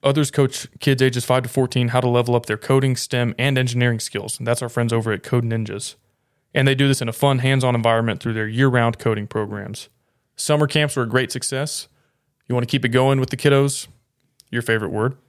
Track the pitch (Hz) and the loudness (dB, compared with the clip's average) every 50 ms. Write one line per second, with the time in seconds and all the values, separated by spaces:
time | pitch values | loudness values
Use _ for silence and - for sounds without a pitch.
0 | - 139 139 151 147 139 - - 139 131 - - - - _ - - 143 135 127 | 2 2 2 2 0 0 0 0 0 0 -2 -6 -14 -14 _ -4 0 0 2 4
1 | 131 131 120 123 120 - 127 127 127 120 - 135 131 120 - 127 123 117 113 127 | 2 2 2 0 -2 0 0 0 0 -2 -2 -2 -2 0 0 -2 -2 2 0 0
2 | 123 123 120 120 120 113 120 120 - - 107 104 - - 135 131 131 135 127 - | 0 2 2 2 2 2 0 -2 0 -2 -6 -6 -2 0 2 2 2 2 -2 -2
3 | - - - 123 123 117 - - 120 139 139 127 127 123 120 123 123 123 117 110 | -4 -4 -2 -2 -2 -2 -2 -2 -2 0 0 0 0 0 0 0 2 2 0 0
4 | - - - 101 101 104 - - - 113 120 - 127 117 - - 120 117 113 117 | -4 -6 -8 -8 -8 -8 -10 -8 -2 -2 -2 -2 -4 -6 -2 -2 0 0 0 0
5 | 110 113 107 95 - - - 123 117 117 113 113 113 107 101 101 - - - _ | 0 -2 -4 -4 -4 -2 -2 0 0 0 -2 -4 -4 -6 -8 -10 -10 -12 -16 _
6 | _ _ _ _ _ _ _ _ _ _ _ 139 135 135 135 131 139 139 135 - | _ _ _ _ _ _ _ _ _ _ _ 2 2 4 4 4 4 2 2 0
7 | 127 117 110 - - 139 139 127 123 131 135 131 127 127 120 120 110 117 113 113 | -2 -6 -4 0 2 2 2 2 2 2 2 2 2 2 0 2 2 2 2 4
8 | 113 113 107 - - 117 113 110 107 107 110 120 135 135 123 123 117 117 113 - | 2 0 -2 -2 -4 -4 -4 -4 -4 -4 0 2 2 4 4 4 2 2 0 0
9 | - 117 110 104 104 104 - 113 107 104 104 101 101 110 110 - - - _ _ | -2 -2 -2 -2 -4 -6 -4 -4 -4 -4 -6 -10 -10 -10 -12 -12 -14 -18 _ _
10 | _ _ _ _ _ _ _ - - - 151 147 151 139 - 156 151 147 - - | _ _ _ _ _ _ _ -10 -2 0 2 2 2 2 2 0 0 0 0 -2
11 | 123 117 120 131 131 - - 127 - - - 135 143 151 - - - _ _ _ | -4 0 0 0 0 0 -6 -8 -8 -6 -6 -4 -6 -6 -8 -10 -12 _ _ _
12 | _ _ _ _ _ _ _ _ _ _ 123 123 123 117 - 139 - 123 117 131 | _ _ _ _ _ _ _ _ _ _ -2 -2 0 0 0 0 0 2 4 4
13 | 127 135 139 135 131 127 - 131 - 147 139 139 139 139 135 - - - - _ | 4 4 4 2 0 -2 -4 0 2 4 4 6 4 2 -2 -4 -10 -14 -20 _
14 | _ _ _ _ _ _ _ _ _ _ - 120 113 - 113 110 104 82 - 107 | _ _ _ _ _ _ _ _ _ _ -6 -6 0 0 0 0 0 -2 -2 -2
15 | 110 127 135 _ _ | -2 -2 -2 _ _